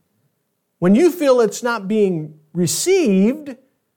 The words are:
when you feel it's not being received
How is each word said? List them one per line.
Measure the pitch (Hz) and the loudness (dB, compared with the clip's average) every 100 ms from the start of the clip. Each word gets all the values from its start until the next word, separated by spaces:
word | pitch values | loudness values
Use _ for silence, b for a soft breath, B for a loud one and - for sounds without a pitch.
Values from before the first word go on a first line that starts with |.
| _ _ _ _ _ _ _ _ | _ _ _ _ _ _ _ _
when | 180 220 | 2 4
you | 349 | 2
feel | - 277 247 | 2 2 2
it's | 220 - | 0 -2
not | 240 226 190 | -6 -6 -4
being | 220 196 160 156 - _ | -2 0 -2 -8 -16 _
received | 170 175 - 349 381 247 190 214 302 285 233 _ _ _ | -4 -4 -2 0 0 2 2 2 -2 -12 -20 _ _ _